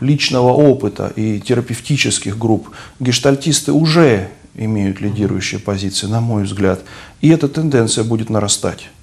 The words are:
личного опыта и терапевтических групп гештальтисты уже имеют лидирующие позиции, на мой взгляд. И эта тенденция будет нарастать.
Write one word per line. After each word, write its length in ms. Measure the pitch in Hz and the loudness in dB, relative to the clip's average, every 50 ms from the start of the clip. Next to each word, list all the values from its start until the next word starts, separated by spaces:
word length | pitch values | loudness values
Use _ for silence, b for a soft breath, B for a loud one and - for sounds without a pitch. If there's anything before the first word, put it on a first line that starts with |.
личного 520 | 127 135 151 143 - - 127 127 123 123 123 | 0 0 0 0 0 0 0 2 4 4 6
опыта 580 | 147 147 143 123 101 - 104 101 - 98 98 - | 6 6 6 6 4 0 -4 -4 -4 -8 -6 -4
и 240 | 107 107 110 107 104 | -4 -4 -2 -4 -4
терапевтических 960 | - - 135 - 147 - 120 - - - 147 131 - 120 - - - - 104 | -2 0 0 0 0 -4 -10 -10 -4 -4 -2 -2 0 -2 -2 -2 -4 -6 -6
групп 320 | 110 117 113 110 101 - - B B B B B - | -2 0 2 2 0 0 -10 B B B B B -4
гештальтисты 720 | 131 127 123 - - 139 139 135 - 165 143 - - 143 147 | -2 -2 -2 2 2 2 2 2 0 -2 -2 0 0 0 2
уже 560 | 151 160 160 151 170 165 139 113 95 95 - - - - - _ | 2 2 4 4 4 6 6 4 2 0 -6 -12 -20 -20 -20 _
имеют 480 | - 110 110 110 104 98 98 95 - | -8 -4 -2 -2 0 0 -2 -2 -4
лидирующие 580 | 101 104 101 104 101 95 95 95 92 - - - | -6 -6 -2 -2 -2 -2 -2 -4 -4 -6 -8 -6
позиции, 480 | - - 101 98 98 95 - - - | -4 -4 -4 -2 -4 -4 -4 -4 -4
на 140 | 98 110 113 | -2 -2 -2
мой 220 | 117 117 113 104 98 | -2 0 -2 -2 -2
взгляд. 380 | 98 98 98 98 95 90 92 - B B B B B B B | -4 -2 0 0 0 0 0 -6 B B B B B B B
И 80 | - 151 | 4 4
эта 200 | 165 151 143 139 | 4 4 2 -2
тенденция 540 | 143 160 160 156 135 120 117 110 - 120 110 | -2 -2 -2 2 2 2 2 2 0 -2 0
будет 260 | 113 117 113 110 - | 0 -2 -2 -2 -2
нарастать. 600 | 110 104 104 101 - - - 95 80 - - - - - | -2 -2 0 -2 -4 -2 -4 -6 -6 -6 -16 -20 -20 -20